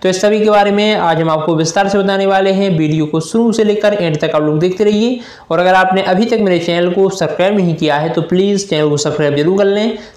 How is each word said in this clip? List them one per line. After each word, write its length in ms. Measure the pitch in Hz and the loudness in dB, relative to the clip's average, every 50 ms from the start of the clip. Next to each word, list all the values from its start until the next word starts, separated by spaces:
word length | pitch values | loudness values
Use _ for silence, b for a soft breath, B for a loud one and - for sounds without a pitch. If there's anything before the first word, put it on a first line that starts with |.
तो 80 | - 185 | -2 -2
इस 120 | 185 185 | 0 2
सभी 180 | 208 208 214 214 | 2 2 2 2
के 100 | 208 214 | 2 2
बारे 220 | 208 208 202 202 | 4 4 2 2
में 240 | 202 202 208 214 214 | 2 2 2 0 0
आज 260 | 180 - 165 165 160 | 0 0 0 0 0
हम 80 | 165 160 | 0 0
आपको 260 | 156 156 156 175 165 | 0 0 0 0 0
विस्तार 340 | 156 160 160 - 202 196 190 | 0 -2 -2 0 -2 0 0
से 80 | 196 | 0
बताने 280 | 202 196 196 196 196 196 | 0 0 0 0 0 0
वाले 260 | 196 196 190 196 196 | 2 2 2 2 2
हैं। 180 | 190 190 196 196 | 0 0 0 0
वीडियो 360 | 175 160 156 151 156 156 151 | 0 0 0 0 0 -2 -2
को 140 | 151 - 160 | -2 -2 -4
शुरू 300 | 160 - - 226 233 233 | -4 -2 0 0 2 2
से 120 | 208 226 214 | 2 2 0
लेकर 300 | 208 208 208 208 208 202 | 0 0 0 0 0 0
एंड 260 | 202 175 165 151 151 | 0 0 -2 -2 -2
तक 160 | 165 160 160 | -2 -2 0
आप 60 | 151 | 0
लोग 180 | 151 151 151 151 | 0 0 0 0
देखते 240 | 175 185 185 - 208 | 0 -2 0 0 0
रहिए। 360 | 208 208 208 226 247 262 240 B B B B B - | 0 2 2 0 0 -2 -4 B B B B B -4
और 80 | 165 175 | -2 0
अगर 140 | 180 185 190 | 2 4 4
आपने 260 | 185 185 185 190 190 190 | 4 2 2 0 0 0
अभी 220 | 185 180 190 233 | 0 0 0 0
तक 140 | 233 240 214 | 0 0 0
मेरे 180 | 208 190 175 170 | 0 0 0 0
चैनल 340 | 170 170 170 175 175 180 180 | 0 -2 0 0 0 0 2
को 160 | 196 190 185 | 0 0 0
सब्सक्राइब 480 | 190 - 165 147 - - 180 196 214 | 0 -2 -4 -4 -2 -2 0 0 0
नहीं 180 | 202 180 170 160 | 0 0 0 -2
किया 220 | - 165 151 143 | -2 -2 -2 0
है, 120 | 147 156 165 | -2 -2 -2
तो 120 | 165 170 151 | -4 -4 -2
प्लीज 460 | - 175 180 196 202 202 190 196 - | 0 0 0 0 0 0 -2 -4 -2
चैनल 200 | 165 151 151 151 | -2 0 0 0
को 80 | 147 | 0
सब्सक्राइब 380 | 143 - 151 151 151 151 143 143 | -2 -2 -2 -2 -2 -2 0 0
जरूर 220 | 143 151 170 190 | 0 0 0 2
कर 80 | 202 202 | 2 2
लें। 320 | 196 202 208 214 233 220 B B B B | 2 0 0 -2 -4 -4 B B B B